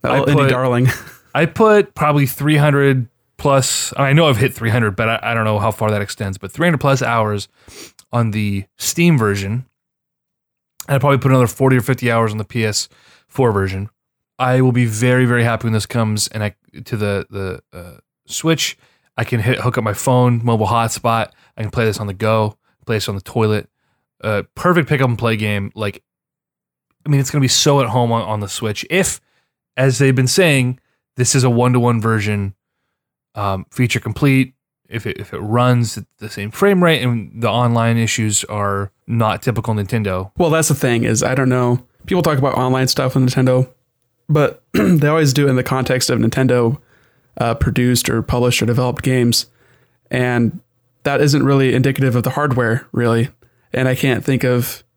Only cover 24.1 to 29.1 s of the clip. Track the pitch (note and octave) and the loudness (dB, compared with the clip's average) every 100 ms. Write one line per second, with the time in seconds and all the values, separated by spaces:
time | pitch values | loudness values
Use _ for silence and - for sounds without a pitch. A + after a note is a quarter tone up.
24.1 | _ G#2+ G#2 G2 - F3 F3 D3 D3 C3 | _ -6 -6 -6 -4 0 2 2 0 0
25.1 | A2 A#2 A2 G#2+ G#2 G2 - G#2 - _ | 0 -2 -2 -2 -4 -6 -8 -8 -8 _
26.1 | _ _ _ _ _ _ _ _ _ - | _ _ _ _ _ _ _ _ _ -2
27.1 | C#3+ C3 D3 C3 - - C#3+ A#2+ B2+ A#2+ | 0 0 0 0 2 2 2 2 0 0
28.1 | A#2 F#2+ G#2+ G2+ - A2 G#2 - F3+ F#3 | -2 -4 -6 -6 -6 -6 -6 -4 -2 -2